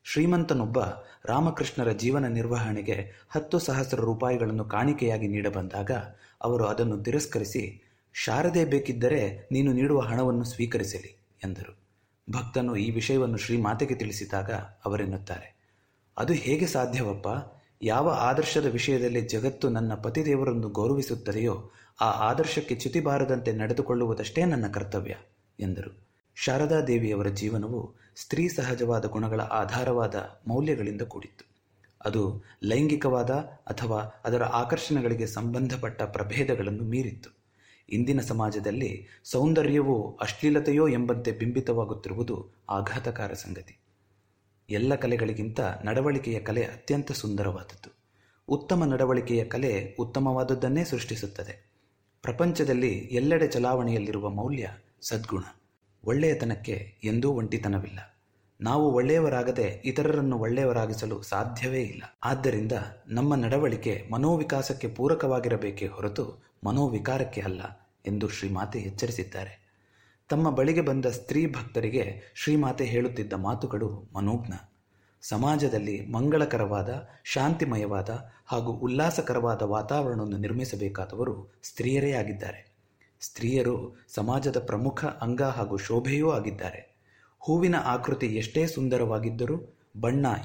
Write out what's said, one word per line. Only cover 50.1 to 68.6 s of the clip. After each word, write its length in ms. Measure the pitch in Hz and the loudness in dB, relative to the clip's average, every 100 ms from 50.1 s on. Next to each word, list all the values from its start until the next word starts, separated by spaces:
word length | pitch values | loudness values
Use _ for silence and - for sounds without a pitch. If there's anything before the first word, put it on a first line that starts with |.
| 135 135 127 131 123 127 147 | 0 2 2 0 0 2 0
ಸೃಷ್ಟಿಸುತ್ತದೆ. 880 | 170 120 117 113 101 - - - _ _ _ _ _ _ | 0 -4 -4 -6 -8 -8 -12 -14 _ _ _ _ _ _
ಪ್ರಪಂಚದಲ್ಲಿ 680 | - 117 175 165 135 123 123 | -6 0 2 2 2 2 2
ಎಲ್ಲೆಡೆ 580 | 98 - 123 143 165 151 | 0 -2 0 2 4 2
ಚಲಾವಣೆಯಲ್ಲಿರುವ 800 | 123 123 127 117 113 104 104 101 | 2 2 2 2 0 -2 -4 -4
ಮೌಲ್ಯ 400 | 101 123 139 98 - _ _ | -4 -4 -4 -6 -10 _ _
ಸದ್ಗುಣ. 420 | - 113 110 98 90 - _ _ _ _ | -6 -6 -4 -6 -6 -16 _ _ _ _
ಒಳ್ಳೆಯತನಕ್ಕೆ 960 | 107 135 160 147 117 107 - 101 104 - | -2 2 2 2 -2 -2 -4 -6 -8 -6
ಎಂದೂ 280 | 107 113 135 | -2 2 2
ಒಂಟಿತನವಿಲ್ಲ. 880 | 127 110 113 104 98 101 95 - _ _ _ _ _ | 0 -2 -2 0 -2 -2 -12 -16 _ _ _ _ _
ನಾವು 300 | 110 143 151 | 0 4 4
ಒಳ್ಳೆಯವರಾಗದೆ 880 | 123 131 165 156 123 123 123 101 98 131 | 4 4 4 4 2 0 0 0 -2 -4
ಇತರರನ್ನು 520 | 139 151 151 139 120 | 0 2 2 2 0
ಒಳ್ಳೆಯವರಾಗಿಸಲು 840 | 110 123 135 113 110 107 110 104 | 0 2 2 2 0 -4 -6 -6
ಸಾಧ್ಯವೇ 600 | - 98 117 117 127 131 | -4 -4 -2 -4 -2 -2
ಇಲ್ಲ. 220 | 110 - - _ | -4 -8 -14 _
ಆದ್ದರಿಂದ 480 | 120 131 - 107 110 113 107 - - | -2 2 2 2 0 -2 -4 -12 -6
ನಮ್ಮ 280 | 113 143 139 | 0 2 2
ನಡವಳಿಕೆ 720 | 113 139 147 113 117 98 - | 4 2 2 0 -2 -4 -4
ಮನೋವಿಕಾಸಕ್ಕೆ 760 | 117 151 170 151 135 131 131 117 | 0 4 2 2 -2 -2 -4 -4
ಪೂರಕವಾಗಿರಬೇಕೇ 1000 | 117 139 160 135 127 117 107 104 101 98 | 0 2 2 2 2 2 0 -2 -4 -8
ಹೊರತು 560 | - 104 104 107 - _ _ 104 | -4 -4 -4 -6 -10 _ _ 0
ಮನೋವಿಕಾರಕ್ಕೆ 760 | 131 139 107 104 135 127 104 | 2 2 0 0 0 -2 -4
ಅಲ್ಲ 200 | 95 92 - - _ _ - | -4 -6 -8 -14 _ _ -4
ಎಂದು 220 | 104 107 | -2 -2
ಶ್ರೀಮಾತೆ 520 | - 98 92 | -2 -4 -2